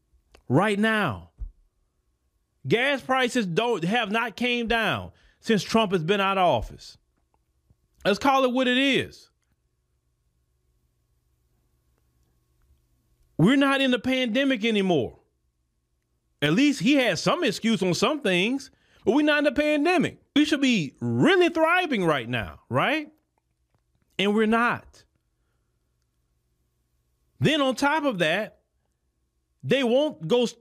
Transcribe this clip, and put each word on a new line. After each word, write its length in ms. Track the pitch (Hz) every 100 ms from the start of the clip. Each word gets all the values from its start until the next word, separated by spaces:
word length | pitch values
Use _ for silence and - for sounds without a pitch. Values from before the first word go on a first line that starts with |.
| _ _ _ _ -
Right 300 | 131 214 202
now. 500 | 220 220 185 92 82 - - - _ _ _ _ _ _ _ _ _ _ 131
Gas 340 | 214 262 277
prices 440 | - 262 247 254 196
don't, 380 | 160 233 214 165
have 260 | 240 220
not 240 | 220 233 -
came 320 | 247 240 226
down 440 | 233 208 120 87 - _ _
since 240 | - 214
Trump 300 | - 220 214
has 100 | 185
been 160 | 156 202
out 180 | 196 196
of 80 | 180
office. 520 | 123 - - - - _ _ _ _ _ _ _ _ _ _
Let's 160 | 180 202
call 240 | 285 269
it 80 | 254
what 160 | 247 254
it 100 | 247
is. 520 | 277 220 92 - _ _ _ _ _ _ _ _ _ _ _ _ _ _ _ _ _ _ _ _ _ _ _ _ _ _ _ _ _ _ _ _ _ _ _ _ _ _ _ _ _ -
We're 180 | 170 269
not 240 | 277 269
in 120 | 269
the 80 | 247
pandemic 640 | 247 262 254 226 277 254 226
anymore. 540 | 214 190 165 101 - _ _ _ _ _ _ _ _ _ _ _ _
At 120 | 147
least 280 | 175 294 262
he 140 | 180 285
has 260 | 240 160
some 220 | - 294
excuse 380 | 302 - 220 220
on 120 | 190
some 260 | 170 214 302
things, 500 | 208 180 202 269 - _ _ _ -
but 80 |
we're 100 | 254
not 140 | 302 294
in 60 | 294
the 80 |
pandemic. 640 | 294 302 302 302 359 202 - _ -
We 80 |
should 160 | 302 285
be 360 | 269 226 143 -
really 480 | 120 117 220 370 339
thriving 560 | 330 320 359 359 233
right 240 | 175 143 117
now, 320 | 123 90 73 _
right? 420 | 123 185 302 302 _ _ _ _ _ _ _ _ _ _ -
And 160 | 196 208
we're 100 | 220
not. 600 | 226 240 143 - - _ _ _ _ _ _ _ _ _ _ _ _ _ _ _ _ _ _ _ _ _ _ _ _
Then 220 | 247 302
on 140 | 262 254
top 280 | 277 320
of 160 | 294 196
that, 360 | 160 180 202 - _ _ _ _ _ _ _ _ _ _
they 200 | 131 262
won't 440 | 247 247 302 302 160
go 160 | 240
s-, 120 | 233 -